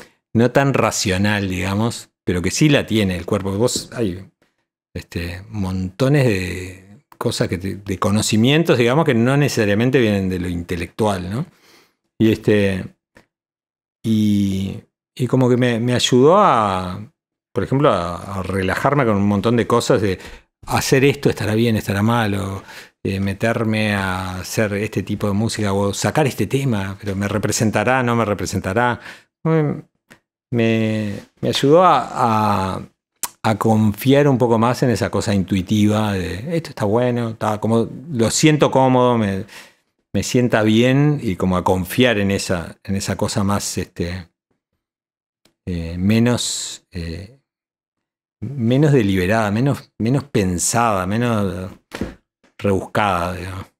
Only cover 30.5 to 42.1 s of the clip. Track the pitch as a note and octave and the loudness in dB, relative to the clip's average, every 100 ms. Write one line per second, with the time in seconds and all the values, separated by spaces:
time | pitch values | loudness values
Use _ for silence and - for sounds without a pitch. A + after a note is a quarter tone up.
30.5 | A#2+ A2+ A2+ A2 A2 G#2 G2+ - - B2+ | 0 2 2 0 -2 -4 -8 -14 -8 -4
31.5 | A#2 C#3 D#3+ F3+ C#3 - - A#2+ A2 G#2+ | 0 4 6 6 4 0 -2 0 2 2
32.5 | G2 F#2+ F#2 F#2+ _ _ _ - _ A2 | 0 -2 -6 -10 _ _ _ -14 _ -2
33.5 | G#2+ A2 G#2+ G#2+ G2+ C3 C#3 D3 B2+ B2 | 0 2 4 2 2 4 4 6 4 2
34.5 | A#2 A#2+ B2 C3+ G#2 F#2+ G#2 F#2 G2+ F2+ | 2 2 0 0 0 0 -2 0 0 0
35.5 | G2 F2 A2 G#2 G#2 G#2+ G2 F2 F2+ C#3 | -2 0 2 4 2 0 -2 -4 -8 -6
36.5 | E3 - - G#2 A2+ B2 A#2+ A2+ A2 G#2+ | -6 -6 -4 0 0 0 -2 -4 -4 -4
37.5 | G#2 A2 A2+ G2+ - D3 B2+ G#2+ - D#3 | -2 0 0 0 -6 -6 -2 0 2 4
38.5 | D3+ C#3 C3+ C3 B2+ B2 A#2+ G#2 F#2+ F#2 | 4 4 4 4 4 4 2 0 -4 -8
39.5 | - - _ _ _ _ G2+ F#2 B2+ B2 | -16 -20 _ _ _ _ -4 0 2 2
40.5 | A2+ G#2+ A2 B2 C3+ D3 D3 A#2 F2+ F#2 | 4 4 4 4 4 2 0 -2 -2 0
41.5 | F2+ F2+ F#2 F2 - B2 | 0 0 0 -2 2 2